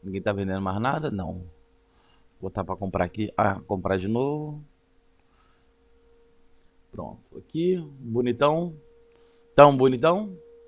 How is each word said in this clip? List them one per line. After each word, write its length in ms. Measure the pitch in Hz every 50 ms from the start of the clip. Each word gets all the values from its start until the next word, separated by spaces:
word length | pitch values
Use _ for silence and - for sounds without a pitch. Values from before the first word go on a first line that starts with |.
| -
Ninguém 160 | 98 95 98
tá 120 | 92 107 101
vendendo 280 | 98 101 95 95 95
mais 180 | 98 95 92 101
nada? 320 | 113 127 156 160 151 147
Não. 260 | 107 98 90 80 87 92 87 87 - - - _ _ _ _ _ _ _ - _ _ _ _ _ _ _
Vou 120 | - 95
botar 140 | - - 92
pra 120 | 82 95
comprar 280 | - 101 95 - 98 90
aqui. 280 | 87 - 107 107 - -
Ah, 260 | - 107 101 98 95
comprar 360 | - - 104 95 85 95 95
de 120 | 95 90 98
novo. 540 | 113 117 131 139 147 151 151 151 147 151 147 - _ _ _ _ _ _ _ _ _ _ _ _ _ _ _ _ _ _ _ _ _ _ _ _ _ _ _ _ _ _ _ _ _ _ _ - _ - _ - _ _ _ _
Pronto. 300 | - - 82 - - - - _ - -
Aqui, 380 | - _ _ 156 170 180 185 180 160 147 139 135
bonitão. 760 | 131 117 113 120 123 123 123 123 143 147 156 160 175 175 160 147 - - - - - _ _ - - _ _ - _ _ _
Tão 220 | - 143 147 139
bonitão. 600 | 131 131 135 131 120 139 160 175 196 214 202 185 - - - - - -